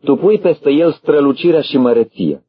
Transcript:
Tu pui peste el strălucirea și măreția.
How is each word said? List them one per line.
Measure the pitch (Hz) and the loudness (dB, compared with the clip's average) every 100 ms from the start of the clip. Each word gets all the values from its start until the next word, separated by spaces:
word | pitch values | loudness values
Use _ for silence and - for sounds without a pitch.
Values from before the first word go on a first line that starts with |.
Tu | - 139 | 0 0
pui | 185 208 | 2 0
peste | 180 156 147 | 0 -2 -2
el | 143 165 | 0 0
strălucirea | 156 - 151 143 127 175 160 | -2 -2 0 0 0 0 0
și | 139 135 | 0 -2
măreția. | 123 117 113 - 78 69 | 0 0 -2 -4 -6 -6